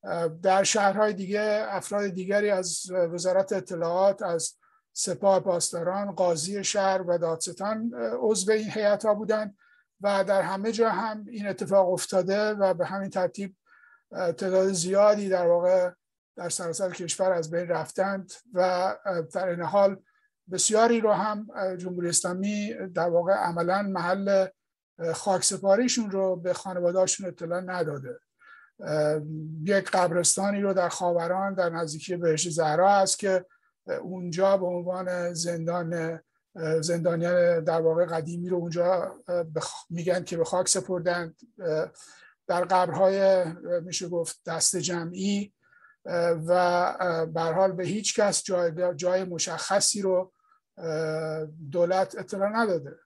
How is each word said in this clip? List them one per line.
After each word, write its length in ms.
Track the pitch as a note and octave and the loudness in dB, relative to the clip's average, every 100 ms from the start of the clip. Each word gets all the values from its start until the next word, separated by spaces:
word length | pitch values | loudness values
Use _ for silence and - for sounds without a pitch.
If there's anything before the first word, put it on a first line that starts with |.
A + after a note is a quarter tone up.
اه، 240 | - E3+ E3+ | -6 -4 -4
در 360 | D#3+ F#3 F#3+ | -2 2 4
شهرهای 500 | G3 A3 G3+ G3 G#3+ | 4 4 2 4 0
دیگه 520 | G3 F#3 G#3 G#3 G#3 A3 | 0 -4 -2 0 0 -2
افراد 400 | G3 - G3+ G3+ | -6 -4 -4 -4
دیگری 420 | F3+ F#3 G#3 G#3 | -4 0 0 2
از 420 | F#3+ F#3 E3 F#3 | 0 -2 -6 -4
وزارت 640 | F#3 E3+ F3 F3+ F#3 F#3+ | 0 0 0 0 2 2
اطلاعات، 680 | G3+ - F3 E3 F3 G3 G3 | -2 -4 -4 -2 2 2 2
از 320 | G3+ E3+ D#3+ - _ _ _ | -2 -2 -4 -10 _ _ _
سپاه 460 | - - E3 G3+ F#3+ | -6 -4 0 4 4
پاسداران، 720 | G3 F3 - E3+ E3+ F#3+ G3+ | 4 0 -2 -2 -4 -2 -6
قاضی 520 | F3+ F3+ E3 D#3+ G3+ | 0 0 0 -2 -4
شهر 380 | F#3+ G#3 G3 F#3+ | -2 0 2 0
و 160 | F3 F3 | 0 0
دادستان، 760 | E3 E3 F#3 E3 G3 A3 A#3 A#3+ | 0 -2 -6 -6 -4 -4 -4 -4
اه، 160 | A3+ | -4
عضو 380 | A3+ G#3+ G#3 F#3 | 0 0 0 2
این 200 | A3 G#3+ | 2 0
هیئت‌ها 420 | G#3+ G#3 G3+ G#3+ | 0 2 2 2
بودند 440 | G#3 G#3+ G#3+ G#3 - _ _ _ _ | 0 2 -2 -2 -10 _ _ _ _
و 220 | G3+ G3 | 0 2
در 180 | F#3+ G3 | 2 2
همه 300 | E3+ G3 G#3+ | 2 -2 -2
جا 180 | A3 A3+ | 2 2
هم 360 | G#3+ A3+ G#3+ G#3 | 2 -2 -6 -10
این 180 | A#3 G3+ | -8 -6
اتفاق 420 | F#3+ G3 G3 F#3 | -6 2 4 4
افتاده 640 | F3+ - F#3+ F3+ G3+ G#3+ | 2 0 0 2 2 0
و 200 | G#3+ G3 | 2 2
به 120 | E3+ E3 | 2 -2
همین 240 | G3 G3 | -4 -4
ترتیب، 460 | F#3+ F3+ - G3 - _ _ _ _ _ | -2 -2 -2 -10 -12 _ _ _ _ _
اه، 200 | - F3+ | -4 -2
تعداد 400 | E3 F#3+ F#3 F#3+ | -2 2 4 4
زیادی 580 | F#3+ F3 G3 G#3 G#3 G3 | 2 0 6 6 6 2
در 180 | F#3 F3 | 2 4
واقع 440 | E3+ F3+ F#3 F3+ F3+ _ _ _ - | 4 6 4 2 -4 _ _ _ -10
در 120 | F3 | -6
سراسر 400 | - F3 E3 F#3+ | -6 -6 -4 -4
کشور 420 | F3 E3+ - F#3 | -4 -8 0 2
از 200 | F3+ D#3 | 2 0
بین 160 | E3+ F3 | -4 -2
رفتند 640 | E3+ D#3+ - F#3+ G3 F#3 - A#3+ | -2 -2 -2 -2 -2 -8 -18 _
و، 80 | F#3 F#3 F3+ F#3 G#3 G3+ | 0 2 2 0 -2 -4
اه، 160 | F3 | -4
در 260 | E3 G3 F#3 | -4 -4 -4
این 140 | F3 | -4
حال 380 | E3+ G3+ G3 F#3+ _ _ _ _ - | 0 4 4 2 _ _ _ _ -10
بسیاری 500 | F3+ - G#3+ A3+ A#3 | -2 2 4 6 4
رو 100 | G#3+ | 4
هم، 360 | G3+ G#3 G#3 G#3+ - | 2 0 -4 -8 -6
اه، 220 | F#3+ F#3 | -6 -4
جمهوری 320 | F3+ F3+ E3+ | -8 -4 -2
اسلامی 640 | E3+ F3+ F3+ G3 G#3 G#3 A3+ F#3+ F3 | 0 -2 -4 -4 -4 -6 -8 -6 -2
در 140 | F3 | 0
واقع 240 | E3+ F3 | 2 2
عملاً 480 | G3+ F#3 E3+ E3+ F#3+ | 2 0 -2 0 0
محل، 680 | G3+ F#3+ E3+ F#3+ G3 G3 F#3+ _ _ _ _ _ | 0 -4 -2 -2 2 2 2 _ _ _ _ _
اه، 140 | E3 | -6
خاکسپاریشون 1000 | E3 - F#3 - F#3+ G3 G3 B3 B3 G#3+ | -4 0 0 0 0 4 4 4 0 -2
رو 240 | F#3+ F#3+ F#3 | 0 0 0
به 180 | F3 | -2
خانواده‌هاشون 760 | F3 F#3+ F3+ F3 F#3 F#3 - F#3+ | -4 -4 0 0 2 2 0 -6
اطلاع 340 | - E3 F3 | -10 -6 -6
نداده. 580 | F3+ F3+ D#3+ C#3+ C3 A#2+ _ _ - - _ _ | -4 -4 -4 -6 -10 -14 _ _ -20 -20 _ _
اه، 420 | G3+ D3+ D3+ D3+ D3+ D#3 D#3 D#3+ | -4 0 0 0 -4 -10 -10 -8
یک 260 | D#3 G3 F#3+ | 0 0 2
قبرستانی 720 | F#3 F3+ E3+ E3 - G3 G3+ | 0 2 2 2 0 0 0
رو 120 | G3+ | 0
در 160 | F#3+ F3 | 2 0
خاوران 640 | - F3+ E3+ E3+ F#3 G3 | 0 0 0 0 -2 -2
در 160 | F#3 F3 | 0 -2
نزدیکی 460 | E3 E3 D3+ E3+ F3 | -2 -6 -8 -6 -2
بهشت 340 | E3+ D#3 F3 | 0 0 0
زهرا 420 | D#3+ D#3 D#3 F#3 | 0 2 4 6
هست 280 | G3+ F#3+ - | 6 4 2
که، 260 | G3+ F#3 F3+ _ _ _ - | 0 0 -2 _ _ _ -8
اه، 80 | - | -8
اونجا 600 | F3+ F#3 F3 E3 G3 G3 | -6 -8 -8 2 4 4
به 80 | F3+ | 2
عنوان 680 | F3 F3 F#3 F3+ F3+ F3 | -4 -4 -6 -4 -4 -4
زندان 840 | E3+ E3+ E3+ E3 F3 E3 E3+ E3 E3 _ _ _ - | -4 -4 -4 -2 -2 -2 -4 -4 -8 _ _ _ -8
اه، 260 | D#3+ D#3+ | -2 0
زندانیان 840 | D#3 E3+ E3+ E3+ F3 F3+ F3 E3+ | 0 0 0 0 2 4 4 4
در 180 | D3+ E3 | 2 2
واقع 240 | D#3+ D#3+ F3 | 2 2 0
قدیمی 440 | E3 D#3+ E3+ F3 | 0 -4 -6 -2
رو 80 | F3+ | -2
اونجا، 580 | E3+ E3 F3 F#3 - - - | -2 0 2 2 -2 -8 -4
اه، 160 | F3 | -4
به 160 | E3 D#3 | -2 -6
خ-، 260 | - - - | -6 -10 -10
می‌گن 340 | E3+ E3+ F3+ | -6 0 -2
که 140 | - E3+ | -2 -2
به 60 | |
خاک 260 | E3 F3+ F#3 | 0 0 0
سپردند، 640 | G3 F3+ F3+ E3+ F3 E3+ - - - | 0 0 -2 -2 -2 -4 -12 -20 -8
اه، 320 | F3+ D#3 E3+ - - - - _ - | -2 -2 -2 -8 -20 -20 -20 _ -4
در 160 | F3 | -2
قبرهای، 580 | F3 F#3 F3+ D#3 F#3+ G3 | 2 2 2 4 4 6
اه، 340 | G3 F#3+ F3 E3+ F3 F3 | 4 4 2 -4 -4 -4
می‌شه 300 | E3+ E3+ F3+ | -4 -8 -4
گفت 320 | F3 E3 - - | -4 -4 -8 -8
دست 320 | E3 - F#3 | -2 0 0
جمعی، 760 | F3 F3 E3 F3+ G3 G3+ G3+ _ _ _ _ _ - | -2 -4 -6 -4 -2 -2 -4 _ _ _ _ _ -6
اه، 260 | F3 E3+ | 0 2
و، 200 | E3+ D#3+ | 0 2
اه، 720 | F3+ F3+ F3 F3+ - F3+ E3 E3 | 4 4 4 0 0 -2 0 -2
به 160 | D#3+ | -2
هر 120 | E3 | 0
حال 180 | E3 F#3+ | 2 2
به 140 | F3 F3+ | 2 -4
هیچ 340 | G3+ G#3+ - | -2 -2 0
کس 240 | G3+ F3 | 2 0
جای، 280 | - F#3 F3 D#3+ F3+ D#3+ | -2 0 0 0 -2 0
جای 280 | F3+ F#3 | 0 0
مشخصی 800 | F#3 E3+ - E3 - G3 F#3+ G#3 | -2 -4 -4 -4 0 2 2 0
رو، 300 | G3 F#3 F#3 _ _ _ _ - | 2 2 0 _ _ _ _ -12
اه، 680 | E3+ D#3 D#3+ D#3 D#3 D#3 D#3 | -6 -4 -2 -4 -4 -6 -8
دولت 720 | D#3+ D3 E3+ F3 F#3 F#3 G#3+ | -10 -6 0 2 2 0 -4
اطلاع 320 | F#3+ G3 G3 | -8 -2 -2
نداده. 460 | A3 A3+ F3 C#3 - | 2 0 0 -4 -18